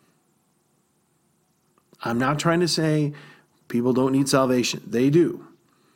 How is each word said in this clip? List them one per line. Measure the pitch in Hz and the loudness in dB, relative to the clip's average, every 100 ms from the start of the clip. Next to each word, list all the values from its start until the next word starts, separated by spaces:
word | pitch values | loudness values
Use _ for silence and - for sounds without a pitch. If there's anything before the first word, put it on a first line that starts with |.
| _ _ _ _ _ _ _ _ _ _ _ _ _ _ _ _ _ _ _ - | _ _ _ _ _ _ _ _ _ _ _ _ _ _ _ _ _ _ _ -14
I'm | - 117 | -6 -2
not | 131 147 | -2 -2
trying | 170 170 | 0 0
to | 170 | 0
say | 165 156 151 147 147 - - _ _ _ | 0 0 0 -2 -6 -20 -20 _ _ _
people | 117 123 | -2 0
don't | 123 131 | 2 2
need | 135 135 | 0 2
salvation. | 139 131 127 117 - - | 2 2 0 -2 -6 -6
They | 113 139 | 0 2
do. | 160 151 - - _ _ _ _ | 4 2 -2 -14 _ _ _ _